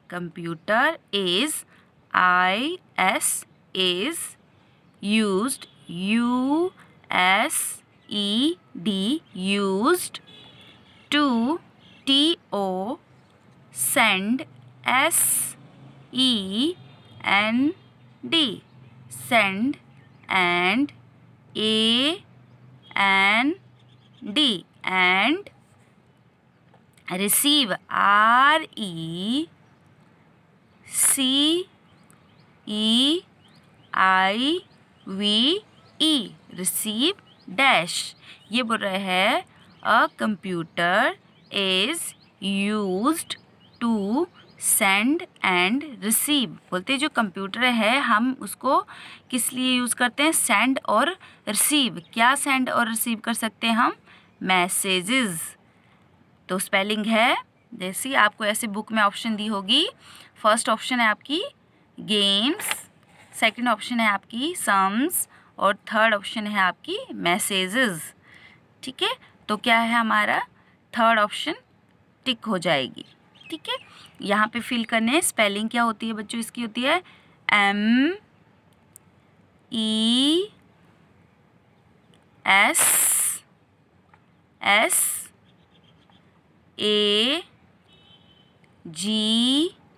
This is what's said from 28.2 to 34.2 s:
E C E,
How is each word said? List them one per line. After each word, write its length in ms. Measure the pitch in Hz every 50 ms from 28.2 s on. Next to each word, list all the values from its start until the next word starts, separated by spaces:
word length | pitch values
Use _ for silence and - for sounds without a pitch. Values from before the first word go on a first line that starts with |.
| 214 226 240 254 269 285 311 320 311 - -
E 720 | - 214 185 170 165 165 160 165 175 190 214 247 294 330 - - _ _ _ _ _ _ _ _ _ _ _ _ _ _ _ _ _ _ _ _ _ _ _ _ _ -
C 840 | - - - - - - 277 262 254 269 277 294 311 330 349 370 - _ _ _ _ _ _ _ _ - - _ _ _ _ - _ _ _ -
E, 560 | - 214 208 214 220 226 240 269 285 320 370 - _ _ _ _ _ - - _ _ _ _ - - - - 185 190 190 185